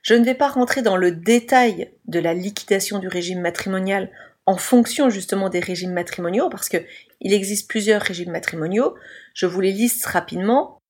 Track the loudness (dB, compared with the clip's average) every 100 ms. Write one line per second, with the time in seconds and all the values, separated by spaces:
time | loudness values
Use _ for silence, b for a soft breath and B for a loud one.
0 | 4 4 4 2 0 2 0 2 2 2
1 | 2 0 2 2 6 4 4 0 -10 _
2 | -6 -2 0 -2 -4 -10 -2 0 0 -6
3 | -6 -6 -4 -2 -4 -4 -4 -4 -2 -2
4 | -4 B B B -2 -2 4 4 4 2
5 | 2 2 -2 -2 0 -2 -4 -6 -4 -4
6 | -6 -6 -2 0 -2 -4 -4 -4 B B
7 | B _ 0 0 2 -6 -4 -4 2 0
8 | 0 -6 -8 -6 -6 -4 -2 0 0 B
9 | B B B -4 -2 0 0 2 0 0
10 | -2 -2 -2 -4 2 2 0 -10